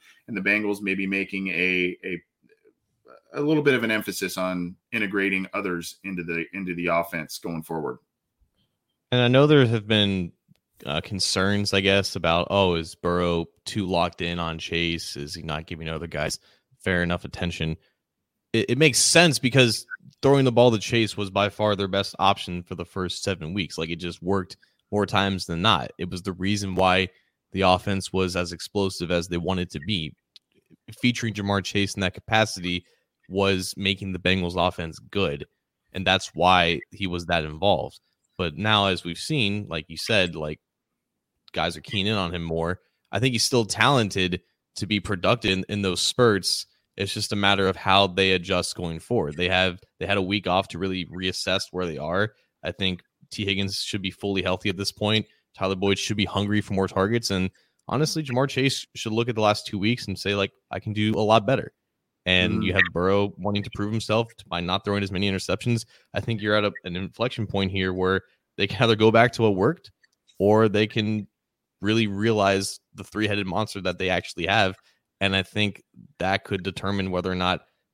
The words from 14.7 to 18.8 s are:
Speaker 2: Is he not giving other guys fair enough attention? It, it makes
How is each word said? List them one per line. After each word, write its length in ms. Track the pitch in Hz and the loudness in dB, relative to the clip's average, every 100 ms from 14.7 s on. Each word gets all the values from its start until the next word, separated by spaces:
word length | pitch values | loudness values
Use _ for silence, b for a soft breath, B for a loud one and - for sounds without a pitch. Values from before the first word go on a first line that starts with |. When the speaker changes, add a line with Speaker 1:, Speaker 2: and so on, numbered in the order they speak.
| 85 85 82 - - | -2 0 -2 -6 -10
Speaker 2:
Is 180 | 71 | -10
he 80 | 87 | -10
not 260 | 80 78 80 | -8 -8 -8
giving 200 | 82 80 | -10 -8
other 200 | 80 82 | -8 -6
guys 320 | 80 78 - b b b _ | -4 -4 -6 b b b _
fair 220 | - 90 | -2 0
enough 220 | 87 87 | 0 -2
attention? 540 | - - 87 85 80 78 _ _ _ _ _ _ _ | -6 -6 -6 -4 -4 -6 _ _ _ _ _ _ _
It, 200 | 113 - | -2 0
it 60 | |
makes 220 | 123 | 4